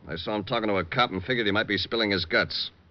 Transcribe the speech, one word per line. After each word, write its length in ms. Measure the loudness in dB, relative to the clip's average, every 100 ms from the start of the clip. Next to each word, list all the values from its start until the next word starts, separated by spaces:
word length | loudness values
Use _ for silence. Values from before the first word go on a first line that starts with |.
| -8
I 80 |
saw 200 | -8 -2
him 80 | -2
talking 240 | 0 0 2
to 80 | 0
a 60 |
cop 280 | 0 2 2
and 120 | 0
figured 220 | -2 0
he 60 | 2
might 160 | 2 2
be 100 | 0
spilling 340 | 0 0 2
his 140 | 0
guts. 460 | 2 2 2 -2 -8 -10 -20